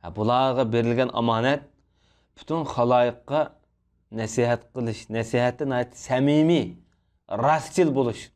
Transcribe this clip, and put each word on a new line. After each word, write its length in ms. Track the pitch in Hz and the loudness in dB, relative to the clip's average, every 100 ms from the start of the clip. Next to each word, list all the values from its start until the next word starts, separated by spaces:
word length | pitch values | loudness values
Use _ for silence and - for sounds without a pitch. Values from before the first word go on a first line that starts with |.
Ha, 60 | 87 90 | -12 -4
bularga 480 | 107 123 131 127 120 | 0 2 2 0 0
berilgan 360 | 117 117 120 127 - | 0 0 0 0 0
omonat 400 | 117 113 123 143 - _ _ _ _ _ _ _ | 0 0 0 -2 -6 _ _ _ _ _ _ _
butun 240 | - 165 147 | -8 -6 -4
xaloyiqqa 680 | - 120 123 123 123 - 147 151 _ _ _ _ _ _ | -2 2 4 2 -2 -6 -4 -4 _ _ _ _ _ _
nasihat 500 | 110 110 - 120 120 - | -8 -6 0 0 0 -4
qilish, 280 | 127 117 107 - 110 | -6 -6 -6 -8 -6
nasihatda 480 | 113 123 123 123 143 | -2 0 0 -2 -4
nihoyat 260 | 127 123 - - | -2 -4 -10 -4
samimiy, 600 | 131 139 151 156 175 90 - _ _ _ _ - | 0 4 4 4 2 0 -10 _ _ _ _ -10
rostchil 600 | 104 131 156 - - 175 135 | -2 0 0 0 2 2 2
bo'lish. 260 | 123 104 - | -2 -4 -14